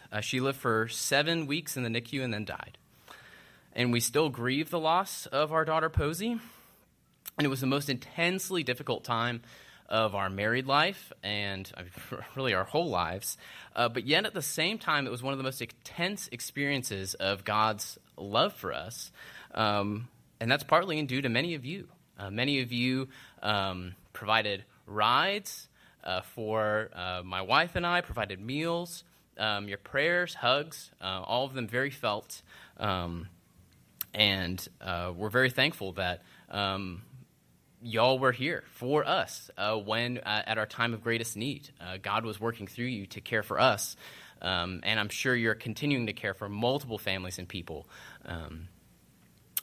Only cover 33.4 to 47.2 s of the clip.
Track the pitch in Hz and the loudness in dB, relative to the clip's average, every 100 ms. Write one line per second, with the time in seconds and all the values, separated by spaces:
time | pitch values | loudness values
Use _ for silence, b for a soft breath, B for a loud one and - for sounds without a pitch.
33.4 | _ - - - _ - - 107 104 95 | _ -20 -20 -20 _ -10 -4 6 6 6
34.4 | 87 92 - - 92 85 90 87 104 120 | 2 -2 -6 -8 -4 -2 -2 -4 2 4
35.4 | 131 131 147 - 95 90 90 87 B B | 4 4 2 0 -4 -2 -2 -2 B B
36.4 | - 101 98 98 95 90 - - - _ | -8 -2 0 0 -4 -10 -14 -20 -20 _
37.4 | _ _ _ _ 117 110 127 131 131 120 | _ _ _ _ -2 4 6 6 4 2
38.4 | 143 165 - - 123 151 - 180 - - | 0 -2 -8 -6 2 2 4 0 0 -8
39.4 | - - 104 110 101 110 120 120 - 107 | -12 -2 0 0 0 0 0 -2 -2 -2
40.4 | - 110 107 - 117 110 117 113 117 104 | 0 0 -2 0 0 0 0 0 -2 -4
41.4 | 135 - - - 87 95 98 107 113 101 | -6 -6 -12 -16 -12 -6 0 0 0 -2
42.4 | 113 113 98 - 123 110 95 - - 110 | -4 -4 -8 -6 -4 -4 -8 -12 0 0
43.4 | - 76 127 104 - - B B B - | 2 4 4 4 -2 -8 B B B -6
44.4 | 90 90 90 90 101 110 104 - 135 120 | -2 0 -2 -2 0 0 0 -2 0 2
45.4 | 113 104 113 104 147 135 110 - 101 - | 2 0 -4 -4 0 0 0 -2 -4 -4
46.4 | 101 101 120 143 127 107 101 95 | -6 0 0 0 -2 -4 -2 -2